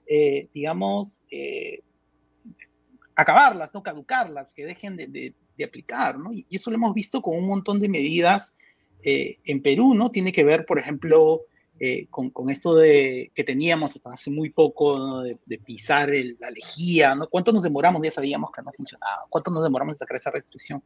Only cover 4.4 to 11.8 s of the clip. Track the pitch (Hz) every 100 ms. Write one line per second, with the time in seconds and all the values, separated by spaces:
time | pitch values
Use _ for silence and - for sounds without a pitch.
4.4 | 131 - 151 180 202 180 131 143 127 -
5.4 | _ - 143 - - 120 123 135 185 214
6.4 | - 190 240 226 226 208 - 262 190 165
7.4 | 185 196 196 202 208 160 143 170 170 196
8.4 | - - _ _ _ _ 139 139 - -
9.4 | - 139 139 151 262 214 247 208 185 180
10.4 | 147 165 - 151 147 143 165 160 156 160
11.4 | - _ _ _